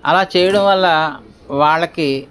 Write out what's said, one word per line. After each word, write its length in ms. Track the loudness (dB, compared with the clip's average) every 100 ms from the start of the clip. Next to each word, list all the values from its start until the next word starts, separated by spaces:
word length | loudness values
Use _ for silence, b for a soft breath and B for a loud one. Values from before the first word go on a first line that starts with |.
అలా 180 | 0 0 0
చేయడం 300 | 0 0 2 2
వల్ల 180 | 2 2 0 -2 -6 -18 -20 -10 0
వాళ్ళకి 460 | 2 2 -2 -4 -4 -4 -10